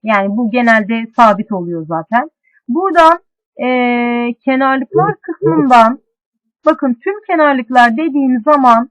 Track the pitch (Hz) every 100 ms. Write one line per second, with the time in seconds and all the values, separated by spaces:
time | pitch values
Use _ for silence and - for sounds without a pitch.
0 | 214 208 196 208 240 240 233 220 202 226
1 | 226 - 226 196 214 196 175 170 160 165
2 | 165 226 311 _ _ _ - 262 381 349
3 | 320 339 _ _ _ - 247 254 247 240
4 | 240 240 240 240 - 262 269 269 - 415
5 | 392 403 - 330 427 330 277 247 226 262
6 | _ _ _ _ _ _ 311 311 269 233
7 | - 415 403 339 302 269 226 247 240 226
8 | 320 277 269 254 220 294 254 233 247